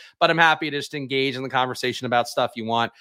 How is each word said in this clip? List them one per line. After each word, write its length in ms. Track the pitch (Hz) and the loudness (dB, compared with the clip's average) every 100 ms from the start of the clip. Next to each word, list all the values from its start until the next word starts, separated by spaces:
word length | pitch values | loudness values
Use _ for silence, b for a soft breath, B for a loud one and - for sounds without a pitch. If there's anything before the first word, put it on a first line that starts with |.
| B B | B B
but 100 | 165 | 2
I'm 60 | 165 | 6
happy 340 | 165 156 156 | 4 4 -2
to 60 | 143 | -6
just 160 | 135 | -6
engage 440 | 151 131 135 135 127 | -8 -4 -2 0 -2
in 60 | |
the 60 | 135 | -4
conversation 580 | 127 127 123 127 117 123 | -2 -2 -2 -4 -4 0
about 220 | 120 117 | 0 0
stuff 240 | - 120 | 0 -2
you 120 | 120 110 | -2 -2
want. 260 | 117 117 b | 0 0 b